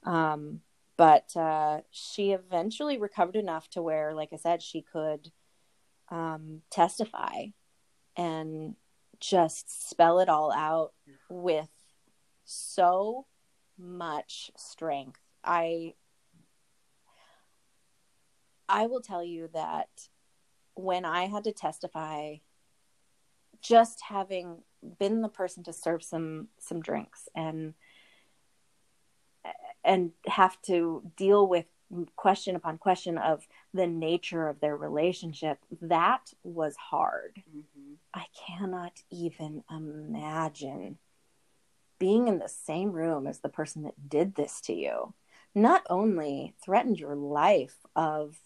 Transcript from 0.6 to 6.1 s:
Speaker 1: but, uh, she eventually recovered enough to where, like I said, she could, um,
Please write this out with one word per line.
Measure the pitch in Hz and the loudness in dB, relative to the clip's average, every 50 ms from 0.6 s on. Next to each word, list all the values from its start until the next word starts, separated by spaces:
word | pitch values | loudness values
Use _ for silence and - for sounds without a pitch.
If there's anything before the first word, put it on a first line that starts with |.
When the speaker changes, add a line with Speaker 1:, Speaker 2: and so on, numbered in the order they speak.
| _ _ _ _ _ _ _ - | _ _ _ _ _ _ _ 8
Speaker 1:
but, | 170 160 151 143 - - - | 10 10 10 10 8 2 -4
uh, | 175 165 160 156 156 156 151 151 151 - _ | -2 0 0 2 2 2 0 0 -2 -4 _
she | - - - - - - 202 196 | -18 -16 -14 -12 -6 -2 0 0
eventually | 196 185 185 185 185 170 170 214 220 - 294 302 285 247 | 0 0 -2 -2 -2 -2 -2 -2 -4 -4 -2 -2 -2 -2
recovered | 208 202 - - 180 175 185 | -4 -6 2 2 0 2 2
enough | 214 214 185 160 160 - - | -2 -2 -2 -4 -6 -6 -8
to | - 185 | -8 -6
where, | 170 165 156 156 151 151 156 | -4 -2 -2 -2 -2 -2 -4
like | 156 156 156 - | -6 -8 -8 -10
I | 160 | -6
said, | - 170 175 170 | 0 0 0 0
she | 165 - - 165 | -2 -8 -10 -10
could, | 156 _ _ 165 156 156 151 147 147 165 _ _ _ _ _ _ _ _ _ _ _ _ _ _ _ | -12 _ _ -4 -4 -4 -4 -6 _ -18 _ _ _ _ _ _ _ _ _ _ _ _ _ _ _
um, | - | -12